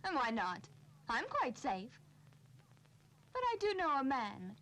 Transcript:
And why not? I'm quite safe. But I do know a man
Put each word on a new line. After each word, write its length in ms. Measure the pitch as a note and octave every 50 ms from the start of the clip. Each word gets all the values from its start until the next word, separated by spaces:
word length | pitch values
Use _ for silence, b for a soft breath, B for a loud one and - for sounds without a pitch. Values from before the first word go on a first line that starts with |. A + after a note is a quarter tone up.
| -
And 120 | - F#4
why 140 | C#4+ B3 A#3
not? 400 | A3+ A#3 F3+ F3+ B3+ - - - - - - - - - - -
I'm 160 | A#3 A#3+ D#4+
quite 320 | C5 - D5 B4+ C4 A3
safe. 420 | - - C#4 G3 F#3 F#3+ B3 - - - - - - - - - - - - - - - - - - - - - - - - - - - - -
But 100 | B4+ B4+
I 120 | A#4+ A#4 G#4
do 140 | G4+ G#4+ G4+
know 240 | F#4 F4+ D#4+ D4 C#4
a 40 | C4+
man 520 | C4 C#4 B3+ A3+ G#3 - - F#3 F3+ G#3 -